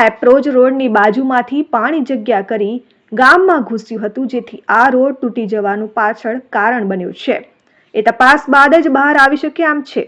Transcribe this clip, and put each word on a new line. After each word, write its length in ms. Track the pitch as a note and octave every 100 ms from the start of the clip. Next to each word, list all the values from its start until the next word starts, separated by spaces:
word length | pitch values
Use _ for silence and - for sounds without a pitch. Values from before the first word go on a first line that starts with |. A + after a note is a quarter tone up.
| A3
એપ્રોચ 420 | A3 B3 C4+ C#4+
રોડની 400 | B3+ B3+ C4 B3+
બાજુમાંથી 720 | G#3+ G#3+ A3 C4 B3 A#3+ C#4+
પાણી 380 | D#4 - B3+ D#4+
જગ્યા 420 | B3 B3 G#3+ A3
કરી 420 | F#4+ A3 G3+ B3 _ _ -
ગામમાં 500 | A3 B3 F4+ F#4+ D#4
ઘૂસ્યું 400 | G#3+ A3+ - A3 G#3+
હતું, 220 | C4 C4
જેથી 360 | B3 - - -
આ 220 | A3 C4
રોડ 240 | B3+ C4+
તૂટી 320 | C4+ A#3+ A#3+ G#3
જવાનું 420 | G#3+ G3 G3+ G#3+
પાછળ 520 | A3+ G#3+ A3 A3+ B3+ -
કારણ 380 | G#3+ G#3+ B3 G3
બન્યું 260 | F#3+ F3+
છે. 240 | F#3 - - - _ _ _ _
એ 80 | G#3+
તપાસ 480 | A3 A3+ B3+ C#4+ C4+
બાદ 260 | C#4 C#4+ E4
જ 120 | D4+
બહાર 280 | C4+ C#4+ D4
આવી 200 | C4+ D4
શકે 260 | D4+ D4+
એમ 180 | D#4+ D4
છે 220 | C4+ -